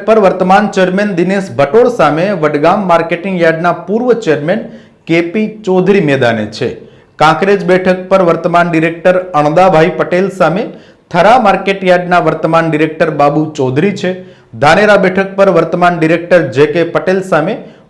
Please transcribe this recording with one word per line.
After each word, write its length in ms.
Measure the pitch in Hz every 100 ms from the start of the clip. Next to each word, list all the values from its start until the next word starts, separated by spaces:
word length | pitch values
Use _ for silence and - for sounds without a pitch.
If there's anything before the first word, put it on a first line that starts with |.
પર 140 | - 220
વર્તમાન 520 | 190 - 185 196 202
ચેરમેન 440 | 185 180 202 208
દિનેશ 360 | 170 180 196 185 120
ભટોળ 300 | 143 226 254
સામે 380 | 240 151 151 190
વડગામ 480 | 190 151 147 160 208 185
માર્કેટિંગ 500 | 170 165 170 190 180
યાર્ડના 320 | 165 160 175
પૂર્વ 360 | 165 - 220 247
ચેરમેન 480 | - 240 180 151 214 - - - _ -
કે 140 | 165
પી 240 | 170 220 214 - 185
ચૌધરી 340 | 185 175 202
મેદાને 460 | 151 135 120 110 104
છે. 220 | - 120 - - - _ -
કાંકરેજ 480 | 151 160 196 202
બેઠક 440 | 175 185 185 180 180
પર 140 | 190
વર્તમાન 480 | 175 165 175 170 175
ડિરેક્ટર 460 | 160 160 170 185 185 - 147
અણદાભાઈ 560 | 147 165 185 160 170 165
પટેલ 320 | 151 175 190
સામે 320 | - 160 185 269 - - _ -
થરા 280 | 180 190 254
માર્કેટ 460 | 208 185 196 190
યાર્ડના 360 | 185 175 170 175
વર્તમાન 500 | 196 - 165 165 165
ડિરેક્ટર 400 | 151 156 156 165
બાબુ 320 | 147 143 151 151 -
ચૌધરી 380 | 127 131 196 196
છે. 140 | 185 185 - - _
ધાનેરા 420 | 113 143 180 208 196
બેઠક 400 | 185 190 190 202
પર 120 | 196
વર્તમાન 480 | 165 160 175 180 170
ડિરેક્ટર 420 | 160 165 170 180 143
જે 180 | 120 156
કે 180 | 175
પટેલ 360 | 165 156 180 190
સામે 320 | 185 160 165 247 - - _